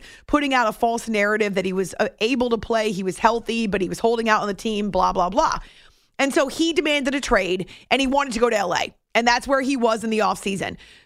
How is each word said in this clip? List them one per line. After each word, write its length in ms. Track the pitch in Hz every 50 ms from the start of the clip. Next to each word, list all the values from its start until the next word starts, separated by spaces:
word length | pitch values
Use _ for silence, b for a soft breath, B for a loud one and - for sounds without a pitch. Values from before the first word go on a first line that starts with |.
| B B B B B
putting 260 | - - 294 285 277 269
out 140 | 254 240
a 40 | 214
false 380 | 208 - 240 233 233 233 - 226
narrative 460 | 220 208 202 208 214 214 214 208 190
that 100 | 196 185
he 80 | 190 185
was, 220 | 190 190 165 - -
uh, 100 | 220 - - _
able 320 | 208 233 277 233 254 240
to 60 | 233 214
play. 320 | - - 226 226 220 220
He 100 | 202 185
was 160 | 190 185 180
healthy, 480 | - - 220 233 233 226 - 226 233 226
but 160 | 208 190 196
he 80 | 185 -
was 100 | 175 -
holding 300 | - 226 233 226 226 226
out 140 | 220 190 170
on 40 |
the 60 | 208 196
team, 380 | - - 226 214 202 208 202
blah, 200 | 196 185 185 185
blah, 200 | 185 190 175 180
blah. 260 | 185 285 320 - - 170 b b b b b b b b b b b -
And 120 | 262 277
so 160 | - 339 277
he 240 | 269 - - 330 330
demanded 440 | 311 349 294 311 294 285 262 285 262
a 40 | 285
trade, 480 | - - 247 196 190 170 185 190 180 B B B B B
and 100 | 233 262
he 60 | 269
wanted 280 | 254 262 285 277 277 214
to 60 | 226
go 80 | 240
to 80 | 240 226
L 200 | 202 190 175 165
A. 180 | - - - - _ _ _ _
And 120 | 202 233
that's 200 | 240 240 247 -
where 140 | 247 277 269
he 140 | 269 254 285
was 280 | 247 233 226 220 214 214
in 80 | 226
the 80 | 220 214
offseason. 580 | 208 185 190 - - 202 196 165 - 98 - B B B B B B